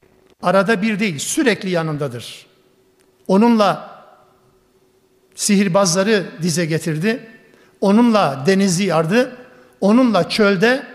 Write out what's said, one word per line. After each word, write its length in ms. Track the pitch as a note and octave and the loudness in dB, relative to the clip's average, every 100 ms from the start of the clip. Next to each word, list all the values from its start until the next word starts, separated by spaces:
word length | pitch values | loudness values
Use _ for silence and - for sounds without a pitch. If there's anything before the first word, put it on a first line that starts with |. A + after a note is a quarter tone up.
| _ _ _ _ | _ _ _ _
arada 400 | F3+ F#3+ F#3+ A3 | 0 2 2 0
bir 180 | A3 G3+ | -2 -2
değil, 180 | A3 C#3+ | -4 -4
sürekli 520 | - - C#4 G3 F#3+ | -6 -2 0 0 -2
yanındadır. 760 | E3+ D#3+ D3 C#3+ A#2 - - - _ _ _ _ _ _ _ - | -4 -4 -6 -8 -8 -14 -20 -20 _ _ _ _ _ _ _ -2
Onunla 680 | F#3+ A#3 A3+ G3 - - - - _ _ _ _ _ _ _ _ _ _ _ _ | 2 4 4 2 0 -8 -20 -20 _ _ _ _ _ _ _ _ _ _ _ _
sihirbazları 920 | - - G3+ G3+ F#3 G3 F3+ G3 G#3+ E3+ - | -10 0 0 2 2 0 0 0 0 -2 -6
dize 240 | E3+ D#3 E3 | -4 -2 -2
getirdi, 640 | D#3 E3+ D#3 G#3 B3+ - - _ _ _ _ | -4 -4 -4 -4 -4 -10 -20 _ _ _ _
onunla 640 | G3 G#3 A#3+ G#3+ E3 C3+ C#3+ | 2 4 4 4 2 0 0
denizi 380 | F#3+ G3 E3+ | 2 2 0
yardı, 520 | G3+ D#3+ D#3+ A3+ B3+ - - - - _ | 0 0 0 0 0 -6 -20 -20 -20 _
onunla 480 | G3 A#3 B3+ G3 E3+ | 2 4 4 2 -2
çölde 580 | - G3+ G3 A3 C4 D#4+ | 0 0 2 0 0 -6